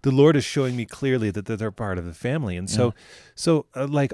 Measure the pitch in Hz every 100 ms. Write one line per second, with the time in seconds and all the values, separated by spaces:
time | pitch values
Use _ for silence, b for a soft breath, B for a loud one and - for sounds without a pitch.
0 | 139 131 147 147 117 - 131 123 113 -
1 | 139 127 107 98 98 110 110 98 107 90
2 | 87 82 120 151 120 87 95 107 120 -
3 | B B B - - 156 - - 139 147
4 | 139